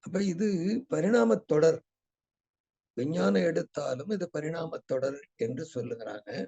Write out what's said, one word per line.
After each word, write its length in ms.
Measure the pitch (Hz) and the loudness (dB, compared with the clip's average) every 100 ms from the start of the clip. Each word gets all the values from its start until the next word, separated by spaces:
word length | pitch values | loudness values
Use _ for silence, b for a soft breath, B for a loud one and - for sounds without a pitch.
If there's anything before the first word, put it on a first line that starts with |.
அப்ப 180 | - 180 | -6 -2
இது 260 | 202 170 214 190 175 220 262 | -2 0 0 0 0 -2 -2
பரிணாமத் 580 | 156 175 240 226 214 - | 0 4 4 4 2 2
தொடர். 320 | 151 160 - _ _ _ _ _ _ _ _ _ _ _ - | 4 6 4 _ _ _ _ _ _ _ _ _ _ _ -4
விஞ்ஞானம் 500 | 135 170 190 196 175 | -2 2 2 4 2
எடுத்தாலும் 640 | 165 165 - 143 127 160 | 0 -4 -4 -4 -4 -4
இது 160 | 208 170 | -4 -4
பரிணாமத் 560 | 151 151 165 165 160 _ | -4 -4 -4 -6 -8 _
தொடர் 300 | 131 135 143 - _ | -2 -2 -4 -14 _
என்று 280 | 117 123 | -4 -4
சொல்லுகிறாங்க. 680 | - 123 120 117 107 104 104 98 | -6 -8 -6 -8 -10 -12 -10 -8